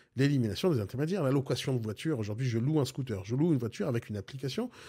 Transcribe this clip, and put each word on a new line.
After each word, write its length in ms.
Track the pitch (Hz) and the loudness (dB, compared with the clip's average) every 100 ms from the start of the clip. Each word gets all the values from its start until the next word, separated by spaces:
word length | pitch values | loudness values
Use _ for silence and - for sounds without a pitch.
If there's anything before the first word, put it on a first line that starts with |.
| _ - | _ 2
L'élimination 540 | 139 143 113 95 185 | 4 4 2 2 2
des 100 | 139 | 2
intermédiaires, 440 | 101 123 156 196 | 0 -2 -2 0
la 80 | 139 | 2
location 440 | 139 135 127 - 127 | 2 0 -2 0 -2
de 80 | |
voitures. 360 | 107 107 160 139 | -2 -4 -2 -2
Aujourd'hui, 280 | 101 107 131 | -2 -2 0
je 120 | 113 | 0
loue 200 | 123 156 | 2 2
un 60 | 131 | 0
scooter, 400 | - 131 101 92 | -2 -4 -4 -2
je 100 | 127 | 2
loue 160 | 170 | 4
une 80 | 143 | 2
voiture 300 | 117 - 190 | 0 -4 -2
avec 180 | 117 - | -2 -2
une 80 | 104 | -6
application 540 | 98 135 139 131 247 - | -8 -8 -6 -4 -6 -8